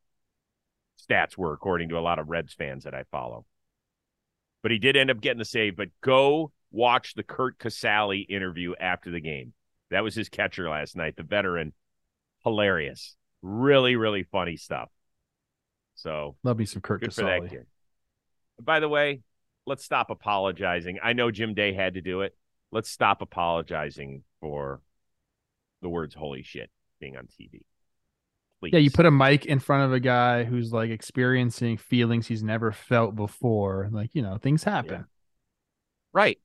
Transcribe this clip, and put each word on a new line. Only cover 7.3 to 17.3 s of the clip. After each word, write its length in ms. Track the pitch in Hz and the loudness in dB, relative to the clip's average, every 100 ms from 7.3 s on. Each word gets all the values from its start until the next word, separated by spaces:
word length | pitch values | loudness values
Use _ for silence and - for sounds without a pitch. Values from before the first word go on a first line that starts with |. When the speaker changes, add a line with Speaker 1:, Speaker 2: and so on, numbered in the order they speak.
| - 127 - | -4 -4 -4
Speaker 1:
Casali 640 | 117 - 117 104 104 98 - | -10 -4 0 2 2 -2 -4
interview 460 | 98 92 85 87 87 | -4 -4 -6 -8 -4
after 320 | 90 90 90 | -4 -4 -6
the 100 | 85 | -8
game. 340 | 78 71 62 - _ _ - | -8 -10 -12 -20 _ _ -4
That 140 | 92 | -2
was 100 | 110 | -2
his 140 | 110 98 | -4 -6
catcher 420 | - 98 - 85 | -4 -4 -4 -4
last 240 | 76 73 | -4 -6
night, 220 | 87 80 - | -6 -6 -8
the 80 | |
veteran. 480 | 80 104 95 85 76 - _ _ _ _ _ _ | -4 -2 0 -4 -6 -12 _ _ _ _ _ _
Hilarious. 720 | 120 107 101 87 71 65 - - _ _ | -2 0 2 0 -2 -10 -18 -20 _ _
Really, 540 | 92 107 135 139 127 120 | -8 0 4 6 6 4
really 260 | 110 101 | 2 0
funny 340 | 85 98 87 78 | -2 -2 -2 -6
stuff. 320 | - 69 58 _ _ _ _ _ _ _ _ _ _ - | -8 -8 -8 _ _ _ _ _ _ _ _ _ _ -14
So 400 | 82 76 73 - | -8 -8 -8 -4
Speaker 2:
Love 160 | 123 113 | -2 0
me 60 | |
some 160 | 107 - | -2 -6
Curt 220 | - 101 | -6 -4
Speaker 1:
good 100 | 117 | -4
for 120 | - | -2
that 180 | 98 | 0